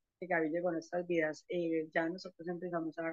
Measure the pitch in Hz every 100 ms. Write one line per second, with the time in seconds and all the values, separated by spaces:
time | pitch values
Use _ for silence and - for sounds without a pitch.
0 | _ - 180 170 160 170 180 165 - 180
1 | 175 170 156 147 - 175 170 160 160 170
2 | 165 185 185 - 165 175 180 170 160 151
3 | 165